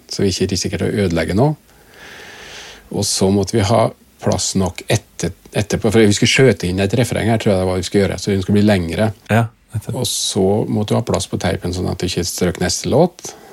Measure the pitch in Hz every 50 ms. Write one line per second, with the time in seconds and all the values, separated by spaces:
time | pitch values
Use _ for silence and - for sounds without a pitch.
0 | - - - - 101 98 - - 95 92 98 - - - - - 98 101 - 107
1 | 98 87 82 82 82 82 90 107 135 151 151 - _ _ - - - - - -
2 | - - - - - - - - - - - - - - - - - - - 107
3 | 101 - - - 98 95 101 101 95 - - 117 98 98 117 110 117 - - _
4 | _ _ _ - - 104 98 95 - - - 95 95 90 - - - - 120 110
5 | - _ _ - 85 82 - _ - - - - 107 - - - - 110 101 113
6 | 110 104 104 - 123 - - - 101 98 95 - - 90 90 95 98 98 - 123
7 | 117 - - 90 92 113 117 107 - 110 95 92 92 92 90 95 92 - - 101
8 | 98 87 87 90 - 104 101 98 90 - 101 104 104 107 104 92 85 82 82 92
9 | 107 110 - - - - 104 113 113 110 - _ _ _ - 107 - - 123 131
10 | 120 - - - - - - 107 95 95 101 117 - - 117 107 107 - 120 113
11 | 110 - 95 92 95 - - 101 - 90 98 92 - 90 87 90 90 92 90 -
12 | 90 90 - 90 87 - - - 95 87 85 - - - - - - 87 - 139
13 | 175 180 - - - - - - - -